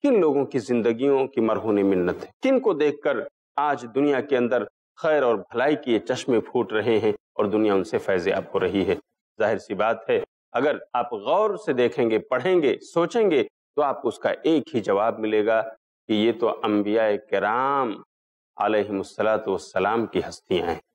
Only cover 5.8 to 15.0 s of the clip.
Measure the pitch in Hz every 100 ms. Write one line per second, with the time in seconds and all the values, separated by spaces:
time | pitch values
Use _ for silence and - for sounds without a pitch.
5.8 | 127 110 - 123 - 117 - 123 110 110
6.8 | 107 110 110 104 _ - 107 107 110 98
7.8 | 90 113 - 95 87 95 87 98 92 98
8.8 | 92 - _ _ _ - 107 101 - 98
9.8 | 107 113 - 117 - _ _ 120 143 110
10.8 | - 120 120 110 104 175 214 185 - 127
11.8 | 120 120 120 110 - 127 135 180 139 -
12.8 | - 170 175 240 208 147 104 _ _ -
13.8 | 143 127 120 - - - - 160 - 123
14.8 | 95 98